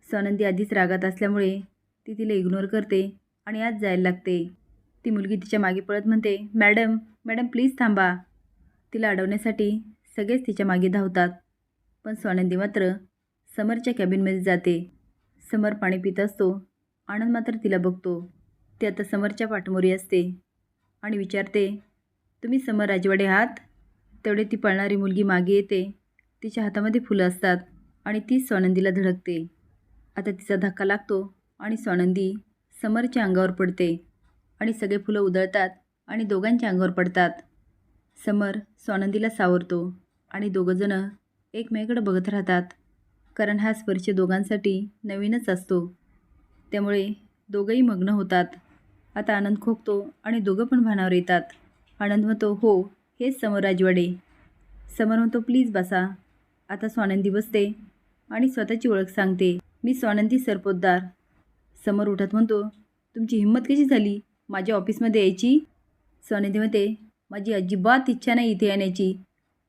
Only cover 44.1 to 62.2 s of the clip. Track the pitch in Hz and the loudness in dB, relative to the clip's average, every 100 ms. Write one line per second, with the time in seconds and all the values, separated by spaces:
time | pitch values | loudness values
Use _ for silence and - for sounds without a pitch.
44.1 | 190 185 185 196 208 202 190 208 _ 214 | 0 2 0 -2 -2 0 -2 -6 _ -10
45.1 | 196 208 233 226 180 185 180 175 - _ | -4 -2 -2 -2 -4 -2 -2 -2 -12 _
46.1 | _ _ _ _ _ _ 208 202 202 196 | _ _ _ _ _ _ -4 -2 0 -2
47.1 | 208 _ _ _ 202 202 240 254 196 185 | -6 _ _ _ -6 0 4 4 2 0
48.1 | 208 190 180 175 - _ _ _ _ _ | 0 2 0 0 -6 _ _ _ _ _
49.1 | - 214 208 202 208 233 226 - 202 202 | -8 -2 0 0 0 0 -4 -2 -2 -4
50.1 | - 214 233 196 190 240 247 226 202 185 | -12 -4 -2 0 0 2 4 4 2 2
51.1 | 180 175 180 175 - _ _ _ _ 202 | 2 2 0 0 -18 _ _ _ _ 0
52.1 | 208 214 214 214 208 226 196 196 _ _ | 0 2 0 0 2 4 4 2 _ _
53.1 | _ 247 269 220 202 196 185 185 180 175 | _ -4 -2 -2 0 0 4 4 4 2
54.1 | 180 _ _ _ _ _ - - - 220 | -4 _ _ _ _ _ -20 -20 -2 0
55.1 | 226 226 233 226 254 247 196 185 185 185 | 2 2 0 0 2 2 0 0 0 -2
56.1 | 190 _ _ _ _ _ 190 220 220 196 | -6 _ _ _ _ _ -8 -6 -2 0
57.1 | 190 196 196 220 220 202 214 - _ _ | 2 2 0 0 0 0 -2 -16 _ _
58.1 | _ _ 220 262 254 214 226 240 202 185 | _ _ 0 0 0 -4 -2 0 0 0
59.1 | 190 190 185 185 180 - _ 233 254 233 | 0 0 2 2 0 -6 _ -4 -2 0
60.1 | 208 214 254 254 196 196 185 190 180 185 | 2 2 2 0 -2 -2 0 2 2 0
61.1 | _ _ _ _ _ _ _ - 202 208 | _ _ _ _ _ _ _ -2 0 0
62.1 | 196 | 0